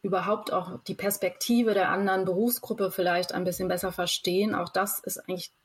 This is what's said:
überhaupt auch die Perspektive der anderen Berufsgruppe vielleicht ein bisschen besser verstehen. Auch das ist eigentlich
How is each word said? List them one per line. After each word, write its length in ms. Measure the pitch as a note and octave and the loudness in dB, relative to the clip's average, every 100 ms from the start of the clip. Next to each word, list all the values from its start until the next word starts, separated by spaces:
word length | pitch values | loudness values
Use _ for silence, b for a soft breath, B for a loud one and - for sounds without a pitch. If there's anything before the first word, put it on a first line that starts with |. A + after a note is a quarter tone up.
| G3 | 0
überhaupt 460 | F#3 F3+ G#3 - | 0 0 -2 0
auch 260 | F#3 F3 - - | -4 -4 -12 -10
die 80 | |
Perspektive 800 | F#3 G3 G3+ F#3 - - A#3+ A3+ | -4 -2 0 -2 -4 2 4 4
der 160 | G3 F3+ | 4 2
anderen 340 | F#3 G3 F#3+ | 2 2 2
Berufsgruppe 680 | F#3 F3+ A#3 A#3+ - G#3+ F#3+ | 2 2 2 0 -4 -2 -2
vielleicht 420 | F#3+ F3+ F3 F3+ | 2 2 2 0
ein 120 | - | -2
bisschen 240 | F3+ F3 F#3 | -2 -2 -2
besser 220 | F3+ F#3+ | 0 -2
verstehen. 600 | F3 F3 - F#3 F#3 G#3 | -2 -2 0 2 2 2
Auch 140 | - E3+ | 0 -2
das 320 | F#3 G3+ - | 0 0 -2
ist 180 | - - | -6 -8
eigentlich 340 | - F#3 - _ | -6 -6 -8 _